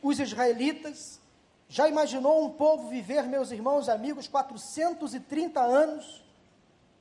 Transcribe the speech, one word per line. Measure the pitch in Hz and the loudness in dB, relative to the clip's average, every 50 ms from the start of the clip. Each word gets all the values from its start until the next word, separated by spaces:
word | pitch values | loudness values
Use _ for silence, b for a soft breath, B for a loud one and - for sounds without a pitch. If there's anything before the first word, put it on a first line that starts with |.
os | - 277 285 - | 0 0 0 0
israelitas? | 277 208 214 226 254 247 233 226 254 302 302 - - 302 285 - - - - - _ _ _ _ _ _ _ _ _ - | -2 -4 -2 0 2 2 2 2 0 -2 -2 -4 -8 -14 -14 -14 -16 -18 -20 -20 _ _ _ _ _ _ _ _ _ -6
Já | - - 294 | 0 4 4
imaginou | 311 294 311 302 208 240 262 254 285 320 311 311 | 4 4 2 0 0 0 0 2 4 4 4 4
um | 277 | 0
povo | - - 294 311 311 311 - 226 | 0 2 4 4 4 2 0 -8
viver, | 254 247 190 190 269 294 247 | -8 -8 -6 -2 -2 -2 0
meus | 254 269 277 254 - | 0 -2 -4 -4 -4
irmãos | 233 208 226 262 285 285 - | -6 -4 -2 0 0 2 2
e | 240 | 0
amigos, | 220 208 226 294 294 285 - | -2 -2 -2 -6 -8 -8 -8
quatrocentos | - - 277 269 - 220 202 - - - 302 320 349 339 339 311 262 254 | -4 -2 -2 -2 -2 -6 -16 -16 -10 -4 -2 -2 -2 -2 -4 -8 -10 -10
e | 254 | -10
trinta | - - 294 311 339 330 330 277 | -10 -6 -4 -4 -4 -2 0 0
anos, | 247 240 254 285 311 311 302 285 - - - - _ _ _ _ _ _ _ _ _ _ _ _ _ _ _ _ | 2 4 4 4 4 2 0 -8 -12 -16 -20 -20 _ _ _ _ _ _ _ _ _ _ _ _ _ _ _ _